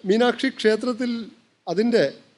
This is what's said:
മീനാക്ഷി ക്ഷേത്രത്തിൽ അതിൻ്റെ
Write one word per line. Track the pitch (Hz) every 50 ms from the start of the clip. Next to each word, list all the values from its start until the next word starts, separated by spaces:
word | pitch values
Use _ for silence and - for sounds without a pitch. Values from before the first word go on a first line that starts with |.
| -
മീനാക്ഷി | 185 202 226 247 247 240 - - 262
ക്ഷേത്രത്തിൽ | - - - 214 220 220 240 247 240 220 254 240 233 233 208 - - _ _ _ _ _ -
അതിൻ്റെ | 175 165 190 226 240 233 208 143 139 - - - _ _